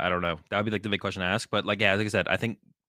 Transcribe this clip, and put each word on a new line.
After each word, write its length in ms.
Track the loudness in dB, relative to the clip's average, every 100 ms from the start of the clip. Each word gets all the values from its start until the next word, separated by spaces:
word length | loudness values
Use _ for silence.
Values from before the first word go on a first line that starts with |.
I 60 | 0
don't 120 | 0
know. 180 | 0 -4 -4
That 80 | -2
would 80 | 0
be, 60 |
like, 120 | -2
the 60 | -2
big 120 | -2
question 200 | -2 -2
to 60 | 0
ask. 220 | 0 0
But, 160 | -2 0
like, 140 | 2
yeah, 140 | 2 2
like 100 | 2
I 40 |
said, 180 | 0 2
I 100 | 0
think 220 | -2 -6 _ _